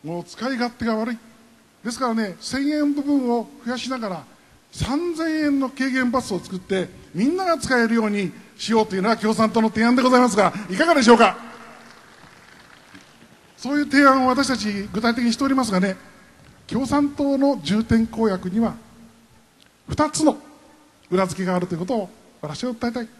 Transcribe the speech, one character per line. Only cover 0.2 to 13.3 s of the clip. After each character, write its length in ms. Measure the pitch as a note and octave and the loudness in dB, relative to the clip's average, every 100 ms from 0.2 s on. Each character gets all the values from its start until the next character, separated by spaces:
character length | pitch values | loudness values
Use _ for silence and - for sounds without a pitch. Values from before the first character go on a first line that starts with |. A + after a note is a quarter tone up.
う 20 | |
使 240 | F3 - A3+ | -10 -8 -6
い 40 | |
勝 180 | B3+ A#3+ | -4 -4
手 140 | A#3 A3+ | -4 -4
が 100 | A3 | -2
悪 180 | A3+ | -2
い。 40 | A#3 - - - _ _ _ | -6 -12 -20 -20 _ _ _
で 80 | A3 | -10
す 80 | A#3 | -4
か 100 | B3+ | -2
ら 40 | |
ね、 240 | A3+ G#3 E3+ | -2 -4 -6
千 300 | - B3+ C#4 | -8 -4 -2
円 240 | D4+ D4 | 0 0
部 80 | C#4+ | 0
分 280 | C#4+ C#4+ B3 | 0 0 2
を 200 | A#3+ A3 - A#3 | -2 -4 -10 -8
増 60 | |
や 60 | B3 | -6
し 120 | A#3+ | -6
な 80 | C4 | -6
が 120 | A3 | -6
ら、 140 | E3+ C3 - _ _ _ | -8 -12 -20 _ _ _
三 440 | - E3 C#4 F4 D#4 | -8 -4 -2 -2 -4
千 300 | E4 D#4 D4 | -2 0 0
円 140 | C#4 | 0
の 100 | C4 | -2
軽 200 | - C4 | -2 -2
減 220 | C4 B3+ | 0 0
パ 100 | B3+ | 0
ス 120 | B3 | -2
を 60 | F#3 | -6
作 180 | - F#3 | -6 -12
っ 20 | |
て、 300 | - F#3+ F3 - - | -4 -4 -4 -10 -12
み 120 | D#3+ B3 | -2 0
ん 100 | F4+ | 0
な 100 | F#4 | 0
が 120 | E4 | -2
使 200 | - B3+ | 0 0
え 100 | A3+ | 2
る 80 | A#3 | 2
よ 100 | G#3+ | 0
う 40 | |
に 220 | G3+ F#3 - - - | -2 -4 -8 -20 -14
し 140 | - | 0
よ 120 | A3+ | 0
う 40 | G#3+ | 0
と 80 | F#3+ | 0
い 40 | |
う 20 | |
の 80 | F#3+ | 0
が 80 | A3+ | 0
共 160 | G#3+ | 0
産 160 | A3 A3 | 2 2
党 120 | A3+ | 2
の 80 | A3 | 0
提 140 | A3 | 2
案 120 | A#3 B3+ | 2 4
で 80 | |
ご 60 | B3+ | 4
ざ 80 | B3+ | 6
い 40 | |
ま 80 | B3 | 4
す 80 | F#3+ | 4
が、 160 | F#3+ G3 G#3+ | 2 0 -8
い 60 | F#3+ | 0
か 100 | E4 | 2
が 80 | |
で 80 | D#4 | 4
し 80 | A#3 | 8
ょ 60 | A#3 | 8
う 20 | |
か。 200 | G#3+ - - - - - - - - - - - - - - - - - - - - | 6 2 -14 -20 -20 -20 -20 -20 -20 -20 -20 -20 -20 -20 -20 -20 -20 -20 -20 -20 -20